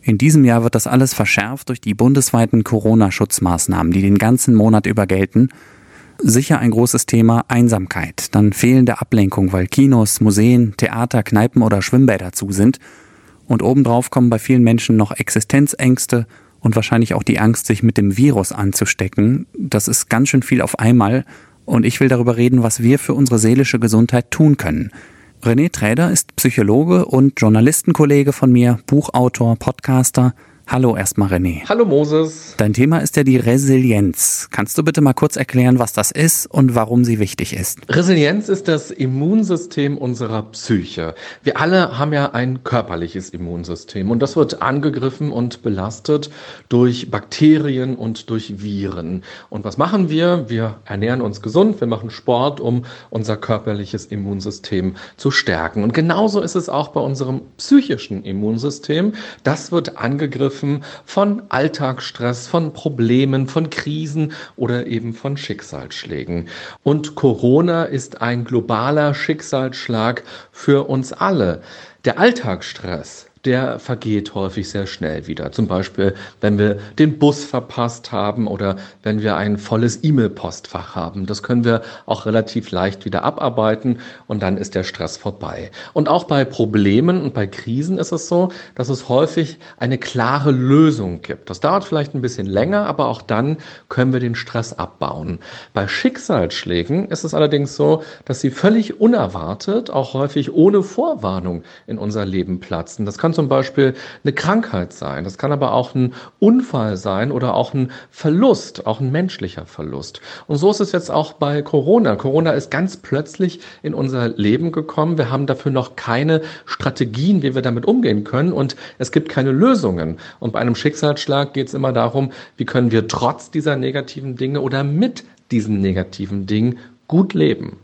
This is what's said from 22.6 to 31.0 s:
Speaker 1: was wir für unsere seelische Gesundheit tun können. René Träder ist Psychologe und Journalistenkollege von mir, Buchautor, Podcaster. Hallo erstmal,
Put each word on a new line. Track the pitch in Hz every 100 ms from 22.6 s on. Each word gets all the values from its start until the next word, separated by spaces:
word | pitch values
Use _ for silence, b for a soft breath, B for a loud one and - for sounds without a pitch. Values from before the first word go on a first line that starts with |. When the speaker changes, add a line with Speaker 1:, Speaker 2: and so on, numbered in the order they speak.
Speaker 1:
was | 117 -
wir | 117 139
für | -
unsere | 139 135 117
seelische | 110 123 131 117
Gesundheit | 113 110 120 123 -
tun | - 156 143
können. | 85 - 101 B B B B B
René | 117 117 165
Träder | - 104 117 170
ist | 180 - -
Psychologe | 131 123 101 113 165 180 -
und | 131 139 -
Journalistenkollege | 110 110 120 156 - 160 151 143 139
von | 135 131
mir, | 123 120 117 -
Buchautor, | 139 - 127 123 - 117 113
Podcaster. | - - - 131 127 - 127 - b b -
Hallo | 127 127
erstmal, | 107